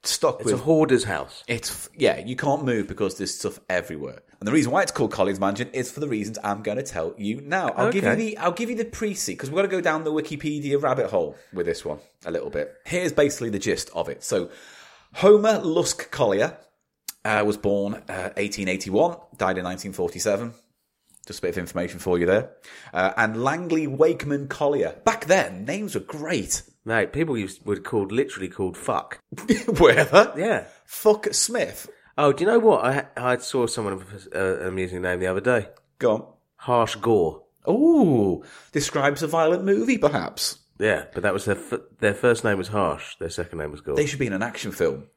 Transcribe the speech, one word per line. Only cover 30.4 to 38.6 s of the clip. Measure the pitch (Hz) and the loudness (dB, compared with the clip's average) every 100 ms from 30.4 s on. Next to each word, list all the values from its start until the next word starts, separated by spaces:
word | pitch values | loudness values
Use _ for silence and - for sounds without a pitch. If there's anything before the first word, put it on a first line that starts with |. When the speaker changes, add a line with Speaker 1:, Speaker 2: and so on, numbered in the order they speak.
| 208 160 - _ | 0 0 -4 _
Speaker 1:
Fuck | _ - 214 208 208 | _ 0 2 4 0
Smith. | 214 - 233 135 202 - - _ - | -2 -2 -2 -4 -8 -18 -20 _ 2
Speaker 2:
Oh, | 143 | 2
do | 139 | 4
you | 185 | 4
know | 233 | 6
what? | 220 135 | 6 4
I, | 117 139 - - | 2 0 -4 -4
I | 123 123 | 0 0
saw | - 135 117 | 0 0 0
someone | - 104 95 | -2 -4 -6
with, | 92 101 - - | -10 -18 -10 -2
uh, | 95 92 | 0 0
an | 92 | -4
amusing | 95 92 90 | -4 -4 -4
name | 90 90 | -2 -2
the | 92 | 0
other | 92 | 0
day. | 120 120 101 - _ _ | 2 0 -2 -16 _ _
Speaker 1:
Go | 123 | 0
on. | 107 - _ _ _ | 0 -4 _ _ _
Speaker 2:
Harsh | - 123 113 107 | 0 2 2 0
Gore. | 117 110 82 76 _ _ - | 2 4 2 -2 _ _ -2
Speaker 1:
Ooh, | 208 320 320 196 127 98 82 - - | 4 6 6 6 4 2 -2 -8 -20